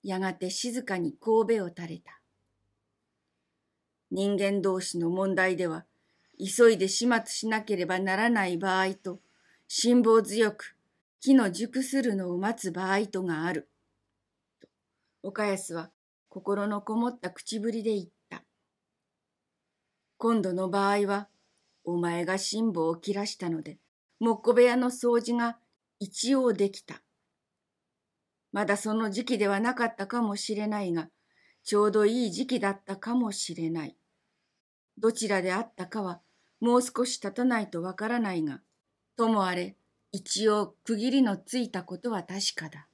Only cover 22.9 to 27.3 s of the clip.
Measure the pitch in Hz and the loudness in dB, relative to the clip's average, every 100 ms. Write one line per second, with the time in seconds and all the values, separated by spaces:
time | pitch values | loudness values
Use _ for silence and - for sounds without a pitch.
22.9 | 165 202 196 202 - 180 165 151 151 _ | -2 -4 -4 -4 -6 -6 -6 -8 -18 _
23.9 | _ _ _ 226 220 233 240 247 247 247 | _ _ _ -2 0 4 6 6 6 0
24.9 | 247 240 233 233 240 233 233 _ _ _ | 0 2 2 2 -2 -2 -4 _ _ _
25.9 | _ 196 - 233 269 247 202 196 196 - | _ -10 -6 2 4 4 2 0 -2 -18
26.9 | - _ _ _ | -20 _ _ _